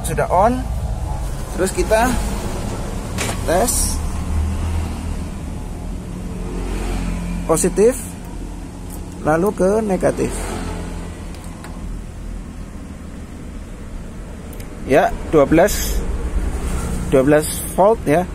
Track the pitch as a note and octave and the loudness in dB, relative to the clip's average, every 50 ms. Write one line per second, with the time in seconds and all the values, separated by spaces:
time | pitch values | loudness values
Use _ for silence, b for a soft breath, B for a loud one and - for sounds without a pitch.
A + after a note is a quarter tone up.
0 | - - D#3 C#3 C#3 - - F3 G3 A#3 B3 B3+ - - - - - - - - | -2 -2 0 0 2 4 4 6 6 6 4 2 -2 -2 -2 -2 -2 -2 -2 -4
1 | - - - - - - - - - - - - F3+ F#3+ - F#3 F3 F3+ G#3+ A3 | -2 -4 -4 -4 -2 -4 -4 -4 -4 -4 -2 0 0 0 2 0 2 4 4 4
2 | A#3 B3+ B3 - - - - - - - - - - - - - - - - - | 6 4 2 2 0 0 0 -2 -2 -2 -2 -2 -2 -2 -2 -2 -4 -4 -4 -4
3 | - - - - - - - - - - D#3 F#3 A#3 B3 - - - - - - | -4 -4 -2 -2 -2 -2 -2 -2 0 2 4 4 4 4 2 2 2 2 0 0
4 | - - - - - - - - - - - - - - - - - - - - | 0 -2 -2 -2 -2 0 2 2 2 2 0 0 0 0 0 0 -2 -2 -4 -4
5 | - - - - - - - - - - - - - - - - - - - - | -4 -4 -2 -2 -4 -4 -6 -6 -6 -6 -6 -6 -6 -8 -8 -8 -6 -6 -6 -6
6 | - - - - - - - - - - - - - - - - - - - - | -6 -8 -8 -8 -8 -6 -6 -6 -6 -4 -4 -4 -4 -2 -2 -2 -2 -2 -2 -2
7 | - - - - - - - - - - E3 D#3 - F3+ F3 F3+ G3+ A#3 C4 - | 0 -2 -2 -2 -2 -2 -2 -2 2 2 2 4 4 2 4 6 6 6 6 4
8 | - - - - - - - - - - - - - - - - - - - - | -4 -8 -10 -10 -10 -10 -10 -8 -8 -10 -10 -10 -10 -10 -12 -12 -10 -10 -10 -10
9 | - - - - - D3 D#3 E3 F3+ G#3 - - F3+ F#3 G3+ A3 A3 G#3 F#3+ F3 | -10 -10 -10 -4 0 2 2 4 2 2 2 2 2 4 4 2 2 2 0 2
10 | - - - - C3+ A#2+ - - - - - - - - - - - - - - | 2 2 2 2 -2 -2 -2 -4 -6 -6 -6 -4 -4 -4 -6 -6 -6 -6 -6 -8
11 | - - - - - - - - - - - - - - - - - - - - | -8 -8 -10 -10 -10 -10 -10 -10 -10 -12 -12 -12 -12 -12 -10 -8 -8 -8 -8 -8
12 | - - - - - - - - - - - - - - - - - - - - | -8 -10 -10 -10 -8 -8 -8 -8 -10 -10 -10 -12 -12 -12 -12 -12 -12 -12 -12 -12
13 | - - - - - - - - - - - - - - - - - - - - | -12 -12 -12 -12 -12 -12 -12 -12 -12 -10 -10 -10 -10 -10 -12 -12 -10 -10 -10 -8
14 | - - - - - - - - - - - - - - - - - A#2+ C3 D#3 | -10 -10 -10 -10 -10 -10 -10 -10 -10 -10 -10 -10 -10 -10 -10 -8 0 4 6 6
15 | D3+ - - - - - - D#3 C#3 C3+ D#3 D#3 F3+ G#3 - - - - - - | 6 4 2 -2 -2 4 6 6 6 8 8 6 6 6 4 0 0 0 0 0
16 | - - - - - - - - - - - - - - - - - - - - | 0 0 -2 -2 -2 -2 -2 0 0 0 -2 -2 -2 -2 -2 -2 -2 -2 -2 -2
17 | - - - C3+ B2+ C#3+ D3+ D3+ D#3 - - - - - - - F3+ G#3 A#3 A3+ | 0 4 4 6 8 8 6 6 6 2 -4 -4 -6 -4 2 6 6 6 6 4
18 | - C#3+ D3 E3+ F3+ - | 4 4 4 4 4 0